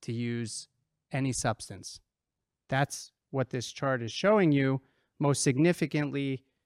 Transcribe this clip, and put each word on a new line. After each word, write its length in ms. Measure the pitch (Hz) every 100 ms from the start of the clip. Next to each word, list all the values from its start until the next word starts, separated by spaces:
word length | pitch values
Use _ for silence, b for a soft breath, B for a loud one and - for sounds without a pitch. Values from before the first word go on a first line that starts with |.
to 100 | -
use 560 | 117 120 117 113 - - _ _ _ _
any 200 | 139 135
substance. 680 | 117 123 107 - 95 - - _ _ _ _ _ _ -
That's 420 | 135 143 - - _ _
what 180 | 135 127
this 200 | 127 -
chart 300 | - 139 131
is 100 | 113
showing 400 | - 190 214 170
you. 300 | 143 135 135 _ _ _ -
Most 240 | 143 135
significantly, 1000 | 147 127 170 170 151 151 143 139 139 131 _ _